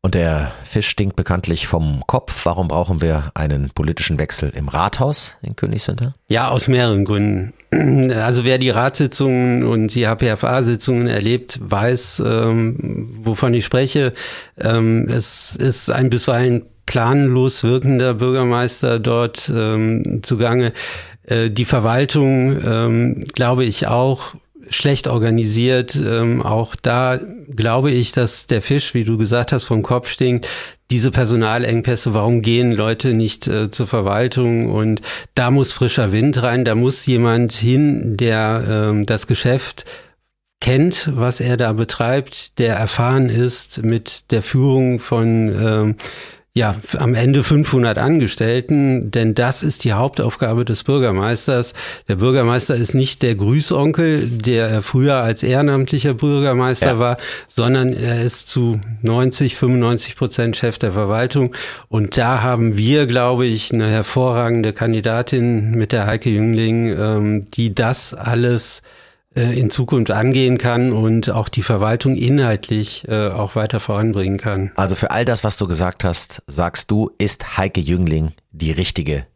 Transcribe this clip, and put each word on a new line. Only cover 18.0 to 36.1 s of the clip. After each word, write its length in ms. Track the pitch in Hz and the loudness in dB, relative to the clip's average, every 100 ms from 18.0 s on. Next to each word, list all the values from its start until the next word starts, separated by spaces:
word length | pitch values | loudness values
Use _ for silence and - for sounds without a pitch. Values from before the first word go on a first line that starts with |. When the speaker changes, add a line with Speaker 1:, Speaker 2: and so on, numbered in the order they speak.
| 127 | 2
Speaker 2:
Bürgermeister 840 | 110 127 131 123 120 123 - 127 117 | 0 0 2 2 0 -2 -2 0 0
dort, 520 | 117 117 117 - - | 0 0 0 -4 -4
ähm, 720 | 113 110 110 113 113 - - | -2 0 0 0 0 -2 -4
zugange. 480 | - 117 117 120 120 - - - - - | -2 0 2 2 0 -2 -12 -12 -16 -20
Äh, 260 | - 117 113 | -4 0 0
die 160 | 107 117 | -2 0
Verwaltung, 920 | 127 110 120 139 151 135 131 131 135 - | 2 2 2 2 2 4 4 2 0 0
ähm, 600 | 113 117 117 120 123 - | 0 2 2 0 -2 -6
glaube 320 | - 123 127 123 | -2 0 2 0
ich, 220 | - 104 | -2 0
auch 480 | 117 131 127 - - _ - - | 2 2 0 -6 -18 _ -20 -8
schlecht 380 | - 143 139 135 | -2 0 0 0
organisiert. 880 | 120 113 113 110 107 123 127 127 143 | 0 2 2 2 2 2 2 0 -4
Ähm, 460 | 107 113 117 120 | -2 0 0 0
auch 340 | 117 110 113 - | 0 -2 -2 -4
da 440 | 123 120 127 127 202 220 143 | 0 0 0 -2 -6 -16 -10
glaube 420 | 117 110 123 139 | -2 0 2 2
ich, 200 | 123 117 | 2 0
dass 360 | - 117 - - | 0 0 -2 -2
der 140 | 113 | -2
Fisch, 320 | - 139 - | 0 -2 0
wie 120 | 123 110 | -2 0
du 120 | 110 | 0
gesagt 360 | 107 120 123 | 0 0 0
hast, 100 | 131 | -2
vom 180 | - 110 | 0 -2
Kopf 280 | - 123 - | 0 -2 -2
stinkt. 360 | - 127 123 - - - - _ | -2 0 0 -4 -10 -12 -18 _
Diese 180 | 123 123 | 0 2
Personalengpässe, 1000 | 123 117 117 110 113 117 113 120 117 - | 2 2 2 2 0 0 0 0 -2 0
warum 280 | 107 104 120 | 0 2 2
gehen 320 | 107 117 123 | 2 2 2
Leute 400 | 107 107 113 135 | 2 0 0 0
nicht, 340 | 113 110 - - | 0 0 -2 -2
äh, 240 | 107 107 | -2 -2
zur 160 | - 92 | -4 -2
Verwaltung? 840 | 117 98 104 123 131 123 117 117 | 0 0 0 0 0 0 2 0
Und 320 | 104 110 110 - - - - | 0 0 -2 -4 -14 -6 -2
da 160 | 123 | 2
muss 200 | 139 131 | 2 2
frischer 400 | - 123 - 107 | 0 0 2 2